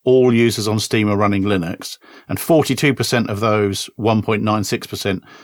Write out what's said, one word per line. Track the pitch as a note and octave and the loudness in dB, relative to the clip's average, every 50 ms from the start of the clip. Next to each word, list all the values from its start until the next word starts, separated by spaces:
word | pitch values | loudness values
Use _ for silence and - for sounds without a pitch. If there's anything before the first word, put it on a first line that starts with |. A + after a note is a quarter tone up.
| _ | _
all | B2+ C3 C3 B2 B2 A#2 | 2 4 4 4 4 4
users | A#2 A#2 A#2 A2 - G2+ | 4 4 2 2 0 -2
on | G#2+ A2 A2 | -2 -2 -2
Steam | - - - A2 G#2 G#2 | -2 -2 0 0 0 0
are | G#2 | 0
running | G2+ G#2 G2+ G#2 G2 F#2+ | 0 0 0 0 0 0
Linux, | G#2 G2+ F#2 - E2+ - - - - - - - - - - - | 0 0 -2 -2 -4 -8 -10 -12 -16 -16 -18 -20 -20 -20 -20 -10
and | - - - | -10 -8 -4
forty-two | - - E3 D#3 C#3 - C3 - - C#3+ B2 | 0 2 2 2 2 0 0 0 0 0 0
percent | - - - B2+ A#2+ A2 - | 0 -2 0 0 0 0 -2
of | G#2 G2+ | -2 -2
those | A2 A2 G#2+ G#2+ G#2 G2 G2 - - - - | 0 2 2 2 2 0 -2 -4 -8 -10 -8
one | - G2+ A2+ A2 A2 G2+ | -4 0 0 0 2 0
point | - G#2+ G#2 | 0 -2 -2
nine | A2 G#2+ G#2+ G#2+ G2 | 0 0 0 -2 -2
six | - A#2+ - - | -2 -4 -6 -6
percent | - - - - G#2 F#2 F2 - - - - | -10 -12 -6 -4 -4 -4 -4 -8 -14 -20 -20